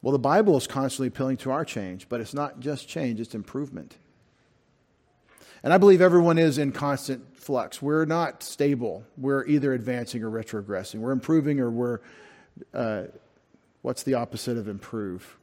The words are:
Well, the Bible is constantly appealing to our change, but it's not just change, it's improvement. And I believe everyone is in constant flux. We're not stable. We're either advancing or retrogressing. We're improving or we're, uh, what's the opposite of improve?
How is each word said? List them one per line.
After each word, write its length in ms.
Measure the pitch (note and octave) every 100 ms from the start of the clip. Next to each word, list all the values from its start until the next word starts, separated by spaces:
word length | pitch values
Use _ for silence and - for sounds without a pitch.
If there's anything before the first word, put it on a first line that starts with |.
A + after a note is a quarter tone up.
Well, 100 | A#2+
the 80 | C#3
Bible 380 | C3 E3+ G#3+ C#3+
is 100 | -
constantly 400 | C#3 C3+ C3 B2+
appealing 300 | - C3 C3
to 140 | C3
our 140 | C3+ D#3
change, 440 | A#2 F#2+ F#2 -
but 120 | A#2+
it's 120 | A2
not 260 | C#3 D3 -
just 280 | C3 C#3 -
change, 320 | - C3+ A2
it's 140 | A2+
improvement. 640 | A2 G2 C3+ C#3+ F2+ D2 - _ _ _ _ _ _ _ _ _ _ _ _ _ _ - -
And 100 | C3
I 60 | F#3
believe 200 | G3+ F#3
everyone 380 | F3+ F3 E3+ E3
is 220 | E3 C3+
in 120 | C#3
constant 680 | C3 C#3+ C#3 - C3 B2 _
flux. 440 | - C3 F#2+ -
We're 240 | C#3 D#3 D#3
not 380 | E3 D#3+ -
stable. 600 | - - C#3+ C3+ A#2 E2+ A2 -
We're 280 | C3+ C#3 B2+
either 280 | D3+ C#3
advancing 500 | B2+ A2+ B2 A#2 B2
or 60 | A2
retrogressing. 680 | A2 A2 A2 G2+ F#2+ G2+ A2
We're 120 | A2+
improving 480 | C3 - D#3+ C#3+ C#3+
or 120 | A#2+
we're, 280 | A#2 B2 A#2 - - - - _ - -
uh, 320 | - A#2 G#2+ F#2 - _ _ _ _ _ _
what's 220 | B2+ B2+
the 100 | -
opposite 440 | B2+ A#2 A2+ - A#2
of 100 | G#2
improve? 680 | G2+ - A2+ G2+ F#2 - -